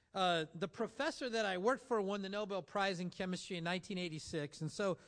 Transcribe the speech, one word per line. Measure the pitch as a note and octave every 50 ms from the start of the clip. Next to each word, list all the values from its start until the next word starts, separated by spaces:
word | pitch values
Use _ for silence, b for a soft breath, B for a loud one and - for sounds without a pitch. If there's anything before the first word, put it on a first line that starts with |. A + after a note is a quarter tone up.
| b b b
uh, | G3 F#3 F3+ F3 E3 D#3+ D#3 - E3
the | G3
professor | F#3 - - A3+ G#3 - - C#4 E4 - - D4 B3
that | A3+ A3+ G#3+
I | G3 F#3
worked | F3+ F#3+ A#3 C4 - -
for | - A#3 G#3+
won | G3 F#3+ G3+ G#3
the | G3 F#3+
Nobel | G3+ G#3 G#3+ F#3+ G3+ F#3
Prize | E3+ - - G3+ G3 G3 F#3+ E3+
in | F3+ F3
Chemistry | - - F#3+ F#3 F#3 F3 - - F#3+
in | E3+ E3
nineteen | E3+ F3+ F#3 - - F3
eighty-six. | F3+ F3+ F3 D#3 D#3 - - - D#3 D3 C#3 - -
And | D#3+ D3+
so | - - G#3 G3 E3+ B B